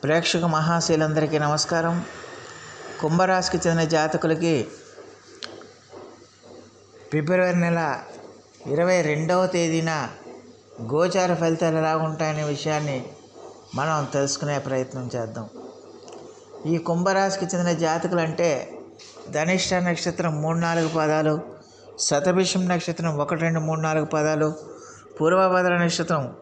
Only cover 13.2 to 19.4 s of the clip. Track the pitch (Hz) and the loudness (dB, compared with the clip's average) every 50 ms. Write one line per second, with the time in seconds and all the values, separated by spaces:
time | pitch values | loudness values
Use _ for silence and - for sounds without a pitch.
13.2 | - - - - - - - - - - - 127 135 160 160 151 143 127 - 143 | -20 -20 -20 -20 -20 -18 -20 -20 -20 -10 -6 -4 -2 0 0 0 -2 0 0 0
14.2 | 139 139 139 - - 147 147 139 135 135 131 131 131 131 - 135 123 123 113 127 | 0 0 0 -4 -2 -2 -2 -2 -2 -2 -2 -2 -2 -4 -6 -8 -8 -6 -6 -6
15.2 | 117 110 107 117 110 107 - - - - - - - - - - - - - - | -6 -6 -8 -10 -12 -12 -14 -16 -18 -16 -18 -18 -20 -20 -20 -20 -18 -18 -18 -18
16.2 | - - - - - - - - - 151 165 165 165 - 170 165 180 196 190 190 | -18 -18 -20 -20 -20 -20 -20 -10 -2 0 0 0 0 0 0 2 2 2 4 4
17.2 | 196 196 190 - 185 170 - 175 175 175 170 156 170 160 160 165 165 - 190 175 | 2 2 0 -2 -4 -2 -2 0 0 0 0 2 2 0 0 0 0 0 0 0
18.2 | 165 160 156 - 170 170 147 127 - - - - - - - - - - - - | 0 0 0 0 2 2 2 0 -2 -8 -12 -16 -18 -18 -20 -20 -20 -20 -20 -18
19.2 | - - - 151 | -16 -6 -2 -2